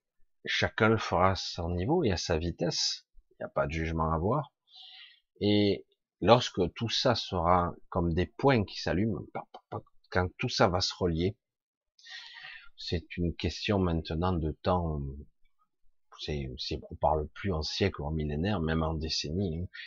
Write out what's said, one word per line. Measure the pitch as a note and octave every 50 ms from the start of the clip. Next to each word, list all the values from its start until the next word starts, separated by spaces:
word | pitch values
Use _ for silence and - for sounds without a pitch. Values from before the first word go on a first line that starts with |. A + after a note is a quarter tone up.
| _ _ _ _ - _ _ _ -
chacun | - - - G#2+ - - - A2+ A2
le | A2+
fera | G#2+ - - G2 E2+ F#2 F#2+
à | F#2+
son | - - - - - E2+ F2
niveau | F2 F2 F#2 A#2+ E3 F#3 D#3
et | G#2
à | F2
sa | - - - E2+ D#2
vitesse. | E2+ E2+ - - - D#3+ D#3+ - - - - - - _ _ - - _
Il | _ -
n'y | -
a | -
pas | - C#2+ C#2+
de | D2
jugement | D#2+ E2 D#2+ E2 E2 D#2+ D#2+ D#2+
à | D#2+
avoir. | D#2+ F2 G#2 C3 D3+ C#3 - _ _ _ _ - - - - - - - - - _ _ _ _ -
Et | G2 G#2 G#2 G#2 G#2 G2+ F#2+ - - _ _ _ _ _ _ _
lorsque | E2 F#2+ A#2+ B2 - - - G2+ F2+ E2 -
tout | - A#2 A2
ça | - - - C3 A2+
sera | - - - F#2+ F2 E2 F2 F2+ F2+ F2 E2+ - - - -
comme | - F#2 E2+ E2+ D#2+
des | F2 F2+
points | - - - C#3 C#3 C3+ A2 G2
qui | - - -
s'allument, | - - D#2 F2 G#2+ A2+ F#2 - - - -
pa, | - - -
pa, | - - - _
pa, | - - - _ _ - _ _
quand | - F#2 F#2 F2+ - -
tout | - -
ça | - - A#2+ F#2+
va | E2+ F2+
se | - - -
relier, | - G2 F2 D#2+ D#2+ F2 G#2 - - _ _ _ _ _ _ _ _ _ _ _ _ - - - - - - - - - - - - - - -
c'est | - - - F#2 E2 - - -
une | F#2 F2 E2+ D#2+
question | - - E2+ - - - - G#2 F#2+
maintenant | F#2 F2 E2 E2 - - E2 D#2 F2+ F#2
de | F#2 E2 D#2+ D#2 C#2+ -
temps, | - G2 F2+ F2+ E2+ D#2+ D#2 C#2+ C#2+ C#2 C#2 C#2+ D2 - _ _ - _ _ _ _ _ _ _ _ - - _ _ _ - -
c'est, | - D#2+ D2+ C#2+ C2+ B1+ B1+ B1+
c'est, | - - D#2+ B1+ - -
on | E2+
parle | - - D2 D#2 D#2 D2+ - -
plus | - - G2
en | E2+ D#2+
siècle | D2 - - - G2+ F#2+ - -
ou | C#2+
en | D2
millénaire, | D#2+ D#2 D2+ D2 D2 D2+ F2 G#2 G#2+ F2
même | D#2+ D#2+ D#2+ D#2+ D#2+
en | D#2 E2
décennie, | D2+ D#2 D#2 - - - C#2+ D#2+ G2 G2+ F2 D#2 E2
hein. | F2+ - - - -